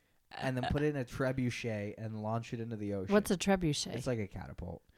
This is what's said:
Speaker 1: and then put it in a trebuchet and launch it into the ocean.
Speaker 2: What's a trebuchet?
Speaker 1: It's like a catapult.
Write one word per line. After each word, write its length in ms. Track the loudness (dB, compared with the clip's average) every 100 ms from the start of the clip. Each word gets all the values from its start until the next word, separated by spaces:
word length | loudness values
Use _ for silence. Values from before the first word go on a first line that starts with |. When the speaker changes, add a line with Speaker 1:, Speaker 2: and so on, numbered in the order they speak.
| _ _ -16 -4
Speaker 1:
and 140 | -2 0
then 80 | 0
put 140 | 2
it 100 | 2 0
in 60 |
a 40 | -4
trebuchet 880 | 0 0 2 0 0 -2 -2 -4 -6
and 240 | -6 -4
launch 320 | 0 -2 -2
it 60 | -6
into 160 | -4 -4
the 180 | -2
ocean. 200 | -2 4
Speaker 2:
What's 180 | 4 6
a 60 | 2
trebuchet? 560 | 4 4 4 2 -2 -4
Speaker 1:
It's 100 | -2
like 140 | -2
a 80 | -2
catapult. 560 | -6 -10 -8 -8 -8 _